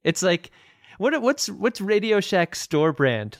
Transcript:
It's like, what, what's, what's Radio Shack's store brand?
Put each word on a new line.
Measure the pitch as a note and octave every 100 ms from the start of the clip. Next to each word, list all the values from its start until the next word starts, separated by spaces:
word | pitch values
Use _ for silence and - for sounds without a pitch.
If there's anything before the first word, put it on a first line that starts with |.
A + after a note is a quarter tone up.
It's | - E3
like, | F3+ E3+ - _ _ _ - -
what, | A3 G#3+
what's, | A#3 - -
what's | - A3 A#3+
Radio | G3 G#3 A3 G#3
Shack's | - F#3+ E3+ -
store | - D3+ D#3
brand? | C#3+ C3+ A2+ G#2+